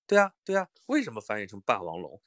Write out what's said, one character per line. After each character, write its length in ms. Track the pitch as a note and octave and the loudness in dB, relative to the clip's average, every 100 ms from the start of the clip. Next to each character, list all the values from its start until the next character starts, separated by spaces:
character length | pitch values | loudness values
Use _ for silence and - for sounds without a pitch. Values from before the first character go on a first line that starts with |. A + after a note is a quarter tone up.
| - | 2
对 120 | G3+ | 4
啊， 160 | G3 - | 4 0
对 120 | - F#3+ | -4 -2
啊， 120 | F3+ _ - | -2 _ -4
为 160 | D4 | -2
什 100 | A3 | -2
么 80 | A2 | -6
翻 200 | - G#2+ | -6 -6
译 40 | G2 | -6
成 120 | G2+ | -4
霸 180 | - G#2+ | -2 -2
王 180 | F2 E2+ | -2 -8
龙？ 220 | D2+ - | -10 -14